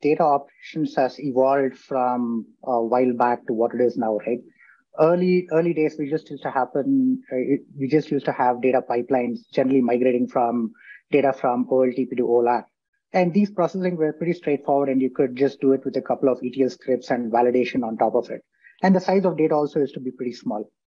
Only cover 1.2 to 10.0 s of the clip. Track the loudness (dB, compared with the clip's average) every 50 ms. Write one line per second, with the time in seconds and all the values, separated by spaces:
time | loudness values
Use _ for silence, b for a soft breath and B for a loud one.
1.2 | -6 -2 2 2 4 4 4 2 2 0 -4 -8 -10 -6 -4 -2 0 0 -2 -2
2.2 | -2 -4 -4 -6 -6 -10 _ _ -6 -2 0 0 0 2 2 2 2 2 2 2
3.2 | 2 2 0 -2 -4 -4 -2 0 0 0 0 0 0 0 0 0 -2 -2 -2 -2
4.2 | -2 -4 -6 -6 -8 -12 b b b b b b b b -2 2 2 4 4 2
5.2 | 2 2 2 2 0 0 0 0 0 0 0 0 -2 -2 -2 -4 -6 -4 -4 -6
6.2 | -6 -8 -12 -10 -8 -6 -2 -2 -2 -2 -2 -2 0 0 2 2 2 2 0 -2
7.2 | -4 -6 -6 -4 -2 -2 -2 -2 -4 -8 -10 -8 -2 0 0 0 0 0 -4 -4
8.2 | -2 -4 -2 0 0 0 0 0 0 0 2 0 0 -2 -4 -4 -2 -2 -2 -2
9.2 | -2 -2 -6 -8 -12 _ -2 -2 0 2 2 2 2 2 0 2